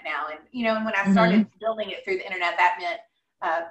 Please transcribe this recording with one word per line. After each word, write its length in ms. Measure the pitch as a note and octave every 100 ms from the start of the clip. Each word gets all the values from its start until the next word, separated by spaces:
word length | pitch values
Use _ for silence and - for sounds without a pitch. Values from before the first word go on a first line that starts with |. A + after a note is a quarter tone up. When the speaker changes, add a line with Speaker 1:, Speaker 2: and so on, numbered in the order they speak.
| D#3
Speaker 1:
now. 220 | D3 D3+
And, 80 | D#3 _
you 120 | B3
know, 120 | A3+ A3
and 100 | A3
when 100 | G3
I 160 | G3
started 300 | F#3+ F3 G#3
Speaker 2:
Mm-hmm. 160 | G3+ -
Speaker 1:
building 300 | A3 A3 G3
it 120 | F3 G3
through 120 | F#3
the 80 | -
internet, 300 | F#3 F3 F3
that 200 | F3+ F3+
meant, 200 | F3 E3 - _ _ _
uh, 240 | F3+ E3 E3